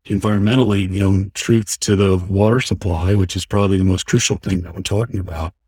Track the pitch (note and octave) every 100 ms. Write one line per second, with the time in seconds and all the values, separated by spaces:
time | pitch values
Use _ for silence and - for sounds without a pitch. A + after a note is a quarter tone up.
0 | - G2+ G#2+ G#2 G#2 C3 G#2+ G2 F#2 F#2+
1 | G2 G2 F#2+ - - A#2 G#2 - - G2
2 | G2 F#2+ F2+ G2 A2 B2+ - - F#2 E2
3 | F2+ G2+ F2+ F#2 - G#2 G2+ F#2+ F#2+ F2+
4 | - A#2+ - G2+ - F#2+ F2 F#2 - G2+
5 | B2 G2+ F2+ D#2+ E2 _